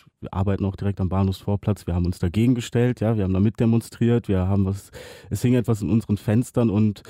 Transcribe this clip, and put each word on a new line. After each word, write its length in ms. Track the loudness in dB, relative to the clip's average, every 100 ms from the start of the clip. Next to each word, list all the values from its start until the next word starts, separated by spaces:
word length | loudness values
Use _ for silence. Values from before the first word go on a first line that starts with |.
| _ _
wir 120 | -8
arbeiten 320 | -2 0 0
auch 120 | -2 -4
direkt 260 | -4 -2
am 80 | -2
Bahnhofsvorplatz. 760 | 0 0 -2 -4 -4 -2 -4 -2
Wir 80 |
haben 120 | -2 -2
uns 120 | -2
dagegen 360 | -2 2 2
gestellt, 460 | 0 -2 0 0 0
ja, 180 | -2 0
wir 60 |
haben 100 | 0
da 60 | 2
mitdemonstriert, 840 | 2 2 2 2 -2 -2 0 2 0
wir 220 | 0 2
haben 160 | 2
was, 260 | 0 -2 -10 -20 -20 -20 -10
es 140 | -2
hing 120 | 2
etwas 280 | 2 2 -2
in 80 | 0
unseren 260 | 0 0 -2
Fenstern 540 | 0 0 0 0 2
und, 320 | 2 2 0